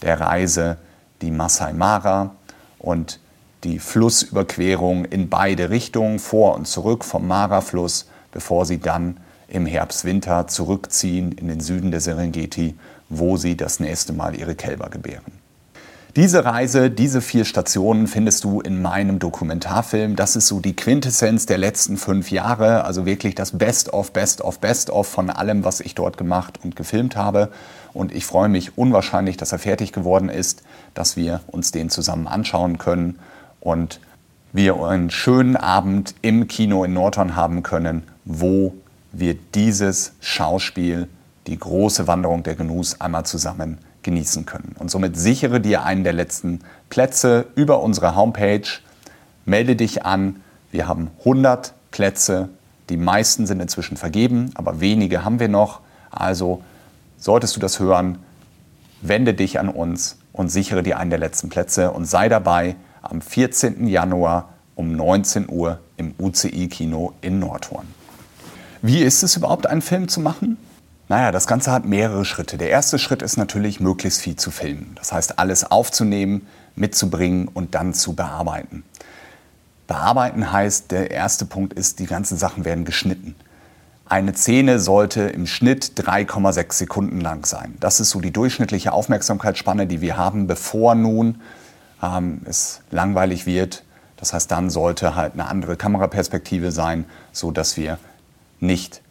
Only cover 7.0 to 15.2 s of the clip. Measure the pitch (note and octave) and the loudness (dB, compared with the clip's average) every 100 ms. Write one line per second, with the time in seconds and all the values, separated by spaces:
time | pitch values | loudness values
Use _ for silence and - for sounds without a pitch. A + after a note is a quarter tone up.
7 | - - F#2 F#2 G2+ F#2+ F#2 F2+ F2 - | -2 -4 0 0 2 0 0 -2 -2 -4
8 | - - _ - - F2 F2+ F2 E2 E2 | -8 -18 _ -14 -2 0 0 -2 -2 -2
9 | F2 F2+ - - - F#2+ E2 D#2+ D#2+ - | -2 -6 -14 -20 -8 -4 -2 -2 -4 -4
10 | F2 F#2+ F#2+ F2 E2 - E2+ F#2+ - - | -2 -2 0 -2 -2 -4 -2 -2 -2 -4
11 | F#2+ F2 F2+ - E2+ D#2+ D#2 F2+ F#2 E2+ | -2 -2 -4 -6 -6 -6 -4 -2 -2 -2
12 | D#2+ E2 F2 E2 D#2+ - E2 D#2 - - | -2 -2 -4 -4 -6 -4 -4 -4 -16 -20
13 | _ D#2 F2 F#2 F2+ E2+ D#2+ - D2+ E2+ | _ -2 0 2 0 -2 -4 -4 -4 -4
14 | - - E2 D#2+ D#2+ D#2+ - C#2+ - - | -4 -4 -4 -6 -8 -8 -8 -8 -10 -12
15 | - - | -12 -14